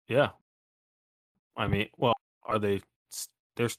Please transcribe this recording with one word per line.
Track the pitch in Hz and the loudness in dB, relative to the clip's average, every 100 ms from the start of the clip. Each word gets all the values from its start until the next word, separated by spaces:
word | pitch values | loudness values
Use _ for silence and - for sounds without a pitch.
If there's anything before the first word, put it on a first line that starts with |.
| - | -2
yeah. | 123 123 - _ _ _ _ _ _ _ _ _ _ _ - | 0 0 -2 _ _ _ _ _ _ _ _ _ _ _ -4
I | 104 | 0
mean, | 101 107 - | 0 -2 0
well, | 123 110 _ _ | 2 0 _ _
are | - 110 | -4 0
they | 101 98 - _ _ | 0 -2 -4 _ _
s-, | - - _ _ - | -14 -14 _ _ -4
they're | |
s-, | 120 | -4